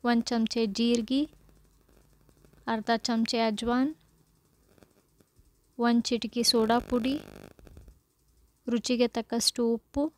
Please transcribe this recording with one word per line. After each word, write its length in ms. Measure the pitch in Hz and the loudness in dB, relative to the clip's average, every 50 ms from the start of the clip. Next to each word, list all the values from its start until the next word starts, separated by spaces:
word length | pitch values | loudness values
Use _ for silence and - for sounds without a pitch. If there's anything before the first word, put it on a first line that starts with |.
| - 240 | 2 2
ಒಂದು 140 | 240 233 226 - | 2 2 2 0
ಚಮಚೆ 320 | 247 226 226 220 - 240 226 214 190 - | 0 0 0 0 0 -2 -2 -2 0 0
ಜೀರಿಗೆ, 420 | 233 233 240 240 220 - 262 277 302 - - - _ - _ - _ _ _ _ _ _ _ - _ _ _ _ _ _ _ _ _ - _ _ _ - | 2 2 2 0 0 0 0 -2 -2 -2 -8 -20 _ -20 _ -20 _ _ _ _ _ _ _ -20 _ _ _ _ _ _ _ _ _ -20 _ _ _ -6
ಅರ್ಧ 180 | 226 220 214 - 226 226 - - | -6 -4 0 -2 -2 -2 0 -2
ಚಮಚೆ 300 | 233 226 226 - - 233 226 226 | 0 0 0 0 0 0 0 0
ಅಜ್ವಾನ್, 420 | 214 208 226 233 240 254 262 294 311 _ _ _ _ _ _ _ _ _ _ _ _ _ _ _ _ _ - _ _ _ _ _ _ _ - _ _ _ _ _ _ _ _ _ _ - 233 240 | 0 -2 -2 0 2 2 2 0 -2 _ _ _ _ _ _ _ _ _ _ _ _ _ _ _ _ _ -20 _ _ _ _ _ _ _ -20 _ _ _ _ _ _ _ _ _ _ 0 2 4
ಒಂದು 140 | 233 233 226 - | 4 4 2 2
ಚಿಟಿಕೆ 340 | 247 220 - 220 - 240 233 - | -2 -2 -4 -4 -4 0 0 2
ಸೋಡಾ 280 | - 233 220 214 233 240 240 - | 4 2 4 4 2 0 0 0
ಪುಡಿ, 260 | 247 247 226 262 269 302 - - - - - - - - - - - - - - - _ _ _ _ _ _ _ _ _ _ _ _ _ _ - | -2 0 0 0 -2 -4 -8 -12 -18 -20 -20 -20 -20 -20 -20 -20 -20 -20 -20 -20 -20 _ _ _ _ _ _ _ _ _ _ _ _ _ _ -2
ರುಚಿಗೆ 360 | 233 233 - - 254 233 240 233 _ 233 | -2 -2 0 -2 0 2 2 0 _ -6
ತಕ್ಕಷ್ಟು 500 | 220 _ - 233 - - - - 240 233 233 | -6 _ -4 -2 -2 -2 -2 0 0 0 0
ಉಪ್ಪು. 280 | 220 _ _ - 285 285 320 _ | -2 _ _ -4 -4 -4 -4 _